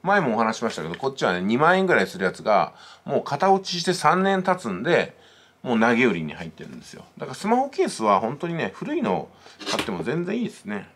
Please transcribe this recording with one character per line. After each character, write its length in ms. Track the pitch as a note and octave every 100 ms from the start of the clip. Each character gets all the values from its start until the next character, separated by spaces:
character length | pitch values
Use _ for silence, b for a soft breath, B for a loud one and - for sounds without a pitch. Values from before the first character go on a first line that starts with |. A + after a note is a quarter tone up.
前 180 | F3 G3+
も 140 | C#3+ A2
お 20 |
話 200 | A2 G#2
し 60 |
ま 60 | F#2
し 60 | -
た 80 |
け 40 | D#2+
ど、 80 | E2+
こ 120 | C3+
っ 80 | C3+
ち 100 | B2
は 80 |
ね、 80 | F2+
二 160 | F#2+ A#2+
万 220 | D#3+ F#3
円 60 | F#3+
ぐ 80 |
ら 80 | C3
い 60 | F#2+
す 100 | F#2
る 60 |
や 80 | F#2
つ 100 | F2+
が、 340 | D#2+ G2+ D#2+ B B B
も 160 | - C#3
う 40 | -
型 260 | D3 F#3+
落 140 | G3 F#3+
ち 160 | F3
し 20 |
て 100 | E3+
三 300 | F3 D3+ F3+
年 180 | F#3+ G3
経 200 | F#3 F3+
つ 80 | A2+
ん 120 | F2+
で、 360 | C3+ D3 E2+ - b b b b
も 120 | B2+ A#2
う 40 |
投 160 | A2+ A#2
げ 100 | B2+
売 80 |
り 100 | F2
に 100 | D#2
入 140 | D2 E2
っ 20 |
て 120 | -
る 60 | C#2+
ん 100 | B1+
で 60 | -
す 80 |
よ。 100 | - - -
だ 80 | C#3+
か 60 |
ら 40 | C3+
ス 100 | G3+
マ 100 | A#3+
ホ 120 | C4+
ケ 160 | D#4+ D#4+
ー 40 |
ス 140 | -
は 180 | A2 F#2+
本 160 | A2 C#3+
当 100 | E3+
に 60 |
ね、 180 | E3 G#2
古 220 | - G3 D#4
い 60 |
の 140 | A3 F2
を 160 | C#2 B B B -
買 120 | -
っ 20 |
て 80 | -
も 120 | F2+
全 200 | E2 D#3+
然 140 | F3 A3+
い 80 | A3
い 20 |
で 60 |
す 100 | -
ね。 240 | G2+ G#2 -